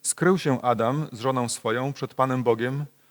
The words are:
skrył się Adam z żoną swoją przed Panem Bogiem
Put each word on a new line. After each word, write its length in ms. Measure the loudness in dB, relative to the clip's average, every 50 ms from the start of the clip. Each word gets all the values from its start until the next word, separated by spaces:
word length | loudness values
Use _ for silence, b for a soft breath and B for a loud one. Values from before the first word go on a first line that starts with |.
skrył 360 | -6 -6 -2 2 4 4 4 4
się 240 | 2 0 0 2
Adam 460 | 2 0 2 2 2 0 0 -2 -4 -6
z 80 | -8 -4
żoną 300 | -2 -2 0 0 -2 -2
swoją 440 | -4 -4 -2 -2 -2 -2 -2 -4 -6
przed 200 | -6 -8 -8 0
Panem 300 | 0 0 2 2 0 2
Bogiem 420 | 2 2 2 0 -4 -2 -4 -6 -8 b b b b